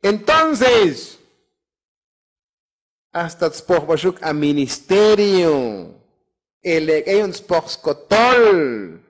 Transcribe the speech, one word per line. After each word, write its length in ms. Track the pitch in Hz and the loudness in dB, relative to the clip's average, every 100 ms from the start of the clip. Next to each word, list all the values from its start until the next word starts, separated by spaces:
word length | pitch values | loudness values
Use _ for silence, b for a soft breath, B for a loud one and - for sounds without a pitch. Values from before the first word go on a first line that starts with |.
Entonces, 1160 | 196 208 208 320 320 277 254 233 208 131 - - _ _ _ _ _ _ _ _ _ _ _ _ _ _ _ _ _ _ _ | -2 -2 0 2 2 2 2 4 2 -2 -16 -20 _ _ _ _ _ _ _ _ _ _ _ _ _ _ _ _ _ _ _
hasta 380 | - 165 - 165 | -8 -8 -4 -6
tzpohbashuk 680 | - - 175 147 160 175 180 | -6 -2 -2 0 -2 -2 -6
a 120 | 160 | -6
ministerio. 1700 | 151 147 147 131 - _ 190 214 208 208 190 170 147 120 101 85 - _ _ _ _ _ _ | -4 -2 -2 -4 -6 _ 2 4 4 2 2 2 0 -2 -8 -14 -20 _ _ _ _ _ _
El, 280 | 180 165 156 | -4 -2 0
hay 320 | 156 - 196 | -2 0 -2
un 100 | 208 | -2
tzpohskotol. 1700 | 175 - 175 - - - 147 - 208 240 247 226 185 143 113 92 82 _ | -8 -4 -4 -4 -8 -6 -8 -2 2 4 4 4 4 0 -6 -12 -18 _